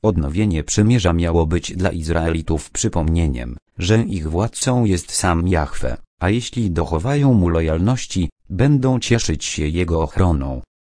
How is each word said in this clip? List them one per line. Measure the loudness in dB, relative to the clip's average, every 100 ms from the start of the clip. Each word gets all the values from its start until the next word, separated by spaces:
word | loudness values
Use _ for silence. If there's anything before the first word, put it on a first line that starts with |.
Odnowienie | 2 0 -2 0 0 0
przymierza | -2 2 4 4 2
miało | 2 2 2 2
być | 0 -4 -4
dla | -2
Izraelitów | -2 -2 -2 0 -2 -2 -4 -4
przypomnieniem, | -4 -2 0 0 2 2 -2 -8 -12 _ -6
że | 0 2
ich | 2 -4 -4
władcą | -2 -4 -4 -2 0
jest | 2 0 -2
sam | -2 0 2 2
Jahwe, | 0 -2 -2 -4 -4 -12 _
a | -2
jeśli | 0 -2 -4 -2
dochowają | -2 -2 -2 -2 2 4
mu | 4 4
lojalności, | 2 0 0 0 0 -4 -4 -4 _ _
będą | 0 2 4 2 0
cieszyć | 2 0 2 -2
się | -4 -4 -2
jego | -2 0 0
ochroną. | -2 2 2 2 -2 -8 -12 _